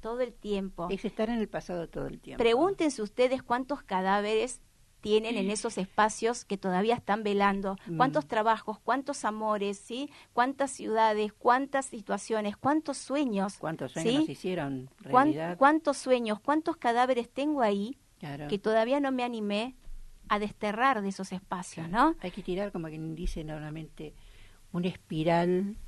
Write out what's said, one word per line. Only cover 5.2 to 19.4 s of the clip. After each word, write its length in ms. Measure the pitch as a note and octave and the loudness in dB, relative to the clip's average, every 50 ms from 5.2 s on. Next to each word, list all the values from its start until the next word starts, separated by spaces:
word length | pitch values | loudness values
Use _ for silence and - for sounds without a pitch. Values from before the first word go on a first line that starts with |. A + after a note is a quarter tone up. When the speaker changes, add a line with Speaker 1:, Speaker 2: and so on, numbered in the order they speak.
| A3 A3 A#3+ G#3+ | 2 2 -2 0
Speaker 1:
en 120 | F#3+ G3 | 0 0
esos 260 | G#3 G#3+ - A#3 G#3+ - | -2 -2 -4 -4 -4 -4
espacios 680 | F#3 - - - G#3+ A3 G#3+ - - A3+ A#3+ - - | -6 -4 2 4 4 4 4 0 0 -2 -2 -2 -4
que 140 | _ G3 G3 | _ -6 -4
todavía 380 | - F#3+ F3+ F3+ G3+ A3 A3+ | -2 0 2 2 4 2 2
están 280 | B3 - - G3 G#3+ A3 | 0 2 -2 -2 0 0
velando, 540 | G#3 G3+ G3+ G3+ G3+ G3 G3 F#3+ G3 G3 F#3+ - | 0 2 4 4 4 2 2 -2 -4 -6 -6 -8
Speaker 2:
Mm. 100 | - E3+ D#3+ | -6 0 2
Speaker 1:
cuántos 300 | D#3+ D#3+ D3+ G3+ G3 - | 2 2 2 -2 -2 0
trabajos, 520 | B3 A3 G#3+ A3+ A3+ G#3+ - - G#3+ - | -2 0 2 2 2 0 0 -8 -10 -8
cuántos 440 | _ - A#3 C4+ C4+ D4 C#4+ - - | _ -2 -2 -2 -2 -6 -8 -4 -4
amores, 540 | A3 G#3+ A3 A3 G#3+ G#3+ G#3 G3 G3+ G3+ G3 | -4 -4 -2 -2 -2 0 0 0 -4 -4 -6
¿sí? 320 | - - A#3 B3 C#4+ D4 - - - _ _ | -10 -10 -8 -8 -8 -8 -10 -18 -20 _ _
Cuántas 380 | - A#3+ C4 C4+ B3+ C#4 C4+ | 2 2 2 2 -2 -2 -4
ciudades, 600 | - - - G#3 A3 A3 A3 A3 G#3+ G#3 G#3+ G#3 | -2 -8 -6 -2 2 4 4 4 4 2 0 -2
cuántas 540 | G#3 _ - B3 A#3+ B3+ C#4 C4+ - C4+ C4+ | -4 _ 4 4 4 4 4 0 -2 -4 -4
situaciones, 720 | - - A#3+ G3+ - G3 G3+ - - A3+ A3 G#3+ G3+ G#3 - | -2 -10 -12 -6 -6 -6 -6 -4 -2 -2 -2 -2 -2 -6 -2
cuántos 400 | - A#3 D4 D#4 D#4 - C#4 - | 0 2 2 2 0 -2 -8 -8
sueños, 600 | - - B3 D4 D4+ B3+ G#3+ G3 F#3+ G3+ G3 - | -6 -4 -2 0 0 0 0 0 -2 -2 -4 -6
Speaker 2:
Cuántos 340 | - D3+ D#3+ D3+ D3 B2+ - | -6 -6 -4 -4 -6 -6 -6
sueños 180 | G#3 A3 A3+ | -2 0 2
Speaker 1:
¿sí? 80 | A#3+ C#4+ | 2 2
Speaker 2:
nos 100 | D#4 - | 2 0
hicieron 600 | - - - F#3+ F#3 F3 D3+ C#3 C3+ C3 C3 C3 _ _ - - | -2 -6 -6 -4 -4 -2 -4 -4 -4 -6 -8 -12 _ _ -8 2
Speaker 1:
Cuán-, 180 | - B3 C4+ D4+ D4+ | 4 4 6 6 2
Speaker 2:
realidad. 240 | D4 D#3+ E3+ F3 F3 | 0 -2 -4 0 6
Speaker 1:
cuántos 400 | C4 C#4 D4+ D#4+ D#4 D4 C#4 - | 6 6 6 6 2 0 -2 -2
sueños, 420 | - C4 B3+ B3 A#3+ A3 G#3+ G#3 | 2 2 4 4 4 0 -2 -2
cuántos 340 | _ - C#4+ D#4 D#4 - - - | _ 0 0 0 0 -2 -4 -2
cadáveres 520 | - B3 A#3 A#3 B3 B3+ C4 A#3+ A#3+ A#3+ | 0 0 2 4 4 4 2 0 0 -4
tengo 300 | _ - C#4 D4+ D4+ C#4+ | _ -2 -2 0 2 2
ahí 360 | A#3+ G#3+ G#3 G3+ G3+ A3 C#4 _ _ _ _ _ | 4 2 2 2 0 -4 -6 _ _ _ _ _
Speaker 2:
Claro. 280 | - D3+ C#3 C#3 C#3 D3 | -10 -10 -8 -8 -4 -4
Speaker 1:
que 80 | F3 G3+ | -4 -2
todavía 420 | - G#3+ A3 A3 A3+ A#3 C4+ D4 | 0 2 4 4 4 4 2 2
no 120 | C#4+ C4+ C4 | 2 0 0
me 100 | B3 B3 | -2 -2
animé 520 | B3 A#3+ A3+ | -2 -4 -4